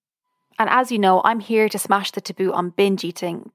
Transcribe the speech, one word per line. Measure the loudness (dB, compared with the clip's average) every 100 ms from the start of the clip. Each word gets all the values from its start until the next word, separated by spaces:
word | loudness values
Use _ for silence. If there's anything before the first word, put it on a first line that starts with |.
| _ _ _ _ _ -4
And | 0
as | 0 0
you | 2
know, | 4 4
I'm | 4 0
here | 0 0 0
to | -2
smash | -2 -2 -2
the | -8
taboo | -10 -4 -2
on | -2 -4
binge | 0 0 0
eating. | -4 -8 -8 -8 -6